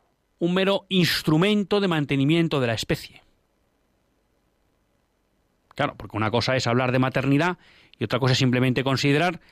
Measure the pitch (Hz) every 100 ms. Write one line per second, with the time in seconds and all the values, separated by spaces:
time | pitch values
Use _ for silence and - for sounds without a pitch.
0 | _ _ _ _ 170 180 190 196 - 190
1 | 165 - - 156 196 208 190 208 196 160
2 | 139 139 139 165 165 151 120 113 - 170
3 | - - _ _ _ _ _ _ _ _
4 | _ _ _ _ _ _ _ _ _ _
5 | _ _ _ _ _ _ _ - 143 -
6 | 104 104 107 117 120 127 120 120 127 131
7 | 131 135 131 143 175 180 _ - _ _
8 | 117 123 131 127 131 123 131 123 131 131
9 | 143 143 175 170 -